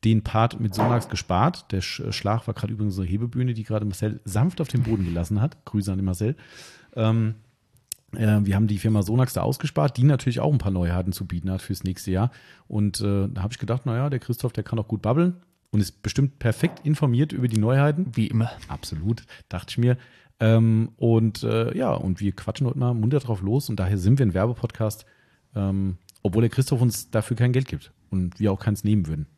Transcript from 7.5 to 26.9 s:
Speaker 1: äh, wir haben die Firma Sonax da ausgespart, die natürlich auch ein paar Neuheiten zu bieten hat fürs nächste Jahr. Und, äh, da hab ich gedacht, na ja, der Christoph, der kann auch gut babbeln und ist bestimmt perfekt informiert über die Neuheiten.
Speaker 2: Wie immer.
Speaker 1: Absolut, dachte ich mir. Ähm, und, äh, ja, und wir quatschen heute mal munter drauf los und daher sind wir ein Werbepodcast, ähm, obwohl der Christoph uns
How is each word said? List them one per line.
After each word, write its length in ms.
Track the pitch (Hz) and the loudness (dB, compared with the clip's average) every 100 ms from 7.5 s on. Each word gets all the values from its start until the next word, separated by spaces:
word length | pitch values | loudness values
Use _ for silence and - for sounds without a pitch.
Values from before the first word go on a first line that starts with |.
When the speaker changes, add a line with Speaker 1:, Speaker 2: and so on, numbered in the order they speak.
| _ _ _ _ - _ - | _ _ _ _ -18 _ -2
Speaker 1:
äh, 260 | 110 107 | 2 4
wir 120 | 101 98 | 4 2
haben 120 | 107 | 2
die 100 | 104 | 2
Firma 240 | 113 107 | 0 0
Sonax 320 | 98 117 127 | 2 2 0
da 80 | - | 0
ausgespart, 560 | - 131 147 - 147 131 | -2 -2 -4 0 0 4
die 60 | |
natürlich 360 | 131 139 - 113 | 4 4 0 -2
auch 140 | 147 | 0
ein 60 | 143 | 0
paar 120 | 104 | 0
Neuheiten 420 | 95 87 87 92 | 0 0 0 -2
zu 120 | 90 90 | -4 -6
bieten 240 | 87 95 | -6 -4
hat 140 | 95 | -4
fürs 200 | - 95 | -4 -6
nächste 280 | 92 92 - | -4 -6 -2
Jahr. 180 | 92 120 - - - _ | 0 0 -2 -20 -20 _
Und, 340 | 107 104 - | -2 -2 0
äh, 260 | 104 101 98 | -2 0 0
da 140 | - | -2
hab 100 | 95 | -6
ich 60 | - | -6
gedacht, 240 | - 120 - | -4 -4 -2
na 120 | 117 | -2
ja, 120 | 143 | -2
der 80 | 131 | -4
Christoph, 340 | - 120 123 | -4 -4 -4
der 100 | - | -4
kann 140 | 110 113 | -4 -4
auch 100 | 110 | -2
gut 140 | 107 | -2
babbeln 360 | 104 131 175 180 _ _ _ | 0 2 2 0 _ _ _
und 100 | 107 | 0
ist 220 | 92 - | 0 -2
bestimmt 360 | 107 - 139 - | -6 0 0 0
perfekt 460 | 120 107 175 - 147 | -2 0 -2 -2 -2
informiert 480 | 151 147 120 151 | 0 2 2 0
über 160 | - 123 | 0 0
die 80 | 110 | 2
Neuheiten. 500 | 107 135 143 151 180 | 2 4 4 2 -2
Speaker 2:
Wie 140 | 120 110 | 0 0
immer. 220 | 113 113 - - | 2 0 -4 -12
Speaker 1:
Absolut, 540 | 71 - 80 90 113 - - - | -12 -10 -6 -4 -4 -6 -20 -10
dachte 220 | 92 - | -10 -8
ich 60 | - | 0
mir. 200 | 120 127 - - _ _ | 2 2 -4 -20 _ _
Ähm, 520 | 110 113 113 110 113 - | 4 6 6 4 0 0
und, 480 | 117 113 113 104 | 2 4 4 0
äh, 320 | 113 110 117 196 | -2 0 0 -2
ja, 140 | 247 | 0
und 300 | - 95 90 | 0 -2 -2
wir 100 | 101 | -2
quatschen 340 | 95 - - 131 | -4 -6 -2 -2
heute 140 | 135 | 0
mal 140 | 123 | 0
munter 260 | 120 110 143 | 2 2 0
drauf 220 | 120 104 | -2 -4
los 280 | 95 123 143 | 0 0 -2
und 80 | 101 | -2
daher 200 | 92 101 | 0 2
sind 200 | 90 135 | 4 4
wir 80 | 120 | 4
ein 80 | |
Werbepodcast, 720 | 87 110 120 113 - 110 - - _ _ _ _ | 2 0 -2 -6 -4 -4 -4 -14 _ _ _ _
ähm, 440 | - 98 98 98 90 _ - | -4 -2 0 -2 -4 _ -8
obwohl 200 | 107 95 | -2 2
der 60 | 117 | 2
Christoph 300 | - 131 131 | 2 0 2
uns 300 | 123 | 2